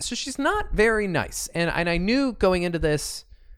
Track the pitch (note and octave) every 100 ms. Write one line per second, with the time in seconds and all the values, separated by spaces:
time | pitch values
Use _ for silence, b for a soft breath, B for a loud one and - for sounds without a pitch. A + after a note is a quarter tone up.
0 | - A#3+ C#4 C4 D4 G#4 G#4 F3+ A3+ A3
1 | G3+ D3+ - - - E3 E3+ - F3 E3+
2 | F#3+ C4 C4+ G#3+ F#3+ F#3 F3 E3 D#3 D3
3 | - - - - -